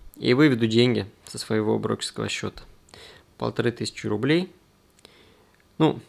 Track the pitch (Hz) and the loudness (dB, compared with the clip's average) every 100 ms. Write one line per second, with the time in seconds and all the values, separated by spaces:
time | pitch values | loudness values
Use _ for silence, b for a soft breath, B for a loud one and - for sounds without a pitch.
0 | - - 120 123 151 117 117 113 123 107 | -20 -4 2 4 4 4 2 4 4 2
1 | 98 - - - - 107 107 110 110 110 | -4 -12 -16 -14 -2 0 2 0 -2 -4
2 | - 113 107 - 107 - - - _ B | -6 -8 -6 -6 -8 -12 -18 -20 _ B
3 | B B B - 120 120 117 113 107 - | B B B -6 -6 -2 -4 -4 -8 -8
4 | 104 104 131 165 185 - _ _ _ _ | -6 -2 0 0 -2 -10 _ _ _ _
5 | b b b b b b _ - 156 120 | b b b b b b _ 0 0 0